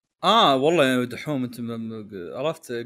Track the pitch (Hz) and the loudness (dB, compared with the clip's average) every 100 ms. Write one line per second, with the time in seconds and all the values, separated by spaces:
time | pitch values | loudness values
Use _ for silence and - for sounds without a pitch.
0 | _ _ 175 226 180 135 143 175 131 127 | _ _ 2 4 6 4 4 4 4 2
1 | 123 - 156 143 123 120 117 117 113 110 | 0 -6 -6 -4 -4 -6 -8 -8 -8 -10
2 | 101 98 87 110 147 156 - 120 | -12 -12 -10 -6 -6 -6 -8 -8